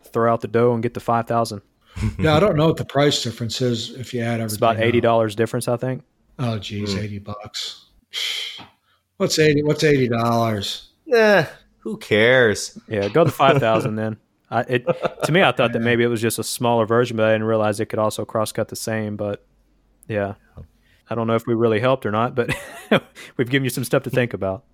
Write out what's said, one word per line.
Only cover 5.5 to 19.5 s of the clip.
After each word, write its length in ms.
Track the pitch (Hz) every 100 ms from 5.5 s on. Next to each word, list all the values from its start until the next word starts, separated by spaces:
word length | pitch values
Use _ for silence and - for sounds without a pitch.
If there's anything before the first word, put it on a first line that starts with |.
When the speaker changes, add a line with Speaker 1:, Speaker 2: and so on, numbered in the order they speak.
| 123 120
Speaker 1:
I 80 | 120
think. 280 | 127 127 _ _ _ -
Speaker 2:
Oh, 200 | 120 110
geez, 340 | - 104 104
Speaker 3:
Hmm. 60 | 98
Speaker 2:
eighty 180 | 104 101
bucks. 680 | 98 104 107 - - - _ _ _ - - - - - - _ _ _ _ _
What's 220 | 190 -
eighty, 240 | 156 147
what's 220 | 147 147
eighty 240 | 156 143 123
dollars? 800 | 117 117 117 117 104 98 - - _ -
Speaker 3:
Eh, 320 | 233 220 196 139 - _ _
who 180 | 220 208
cares? 800 | - 107 113 131 117 98 - - -
Speaker 1:
Yeah, 200 | 107 101
go 160 | 143
the 60 | 160
five 280 | - 139 139
thousand 380 | 117 110 110 107
then. 200 | 110 110 _ _ _
I, 100 | 113
it, 240 | 123 123 170 170 - -
to 80 | 143
me, 100 | 165
I 100 | 156
thought 200 | 123 117
that 60 | 117
Speaker 2:
Yeah. 40 |
Speaker 1:
maybe 180 | 117 117
it 60 | 120
was 120 | 117
just 180 | 113 -
a 60 |
smaller 420 | 110 - 120 120 107
version, 300 | 117 120 113
but 100 | 110
I 60 |
didn't 120 | 110 110
realize 320 | 110 107 104
it 80 | 107
could 140 | 110
also 240 | 107 -
cross-cut 420 | 107 113 107 - 107
the 80 |
same. 420 | - - 110 107 104
But, 280 | 104 101 _